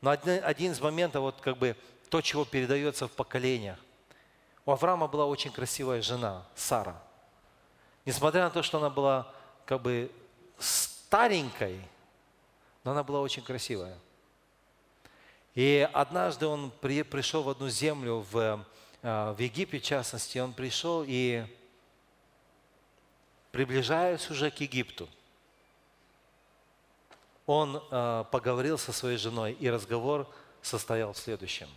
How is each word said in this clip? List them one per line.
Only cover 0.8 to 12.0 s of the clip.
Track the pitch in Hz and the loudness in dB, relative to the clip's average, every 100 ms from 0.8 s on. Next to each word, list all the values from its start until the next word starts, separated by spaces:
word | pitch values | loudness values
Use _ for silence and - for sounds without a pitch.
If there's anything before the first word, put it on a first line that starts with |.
моментов, | 147 156 175 147 | 0 2 0 0
вот | 135 131 | -2 -2
как | - 127 | -4 0
бы | 127 110 - - - | 0 0 -10 -20 -2
то, | 165 | 0
чего | - - | 2 0
передаётся | 143 139 127 139 147 - 123 | 0 0 2 2 2 -2 -6
в | |
поколениях. | - 143 139 127 127 101 90 - _ _ - _ _ _ - | -4 -4 0 0 0 -4 -10 -16 _ _ -20 _ _ _ -10
У | - | 0
Авраама | 135 165 180 156 | 2 4 4 2
была | 147 147 | 2 0
очень | 139 147 | 0 -4
красивая | 123 123 - 131 123 | -4 -4 -4 -2 0
жена, | 110 123 117 95 90 | 0 -2 -2 -4 -12
Сара. | - - 123 95 85 - - _ _ _ _ _ _ _ _ - | -8 0 0 0 -10 -16 -20 _ _ _ _ _ _ _ _ -6
Несмотря | 123 143 165 | 2 4 4
на | 180 | 2
то, | 165 | 2
что | 151 160 | 0 0
она | 147 | 0
была | 139 139 131 123 - - - - | 2 4 4 0 -14 -20 -20 -4
как | 131 | -2
бы | 123 123 127 - - - - - | 0 0 -2 -10 -20 -20 -20 -8
старенькой, | - - - - - 202 240 190 135 - 104 92 95 - | 0 0 0 -6 2 6 6 4 0 -2 -4 -4 -12 -20